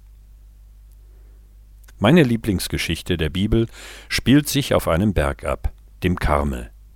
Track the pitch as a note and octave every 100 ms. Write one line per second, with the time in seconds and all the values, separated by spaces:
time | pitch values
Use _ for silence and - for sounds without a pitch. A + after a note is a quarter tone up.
0 | - - - - - - - - - -
1 | - - - - - - - - - -
2 | G2+ F3 C3 A#2 - F2+ - D#2+ - E2+
3 | - E2+ D#2 E2+ G#2 A2+ A2+ - - -
4 | - - - C#3+ C#3+ C#3+ - F#2+ - E2
5 | G#2+ D#2+ C#2 C#2+ D2 B1+ - - - -
6 | F2+ F2+ - D2 D2 B1 A#1+ - -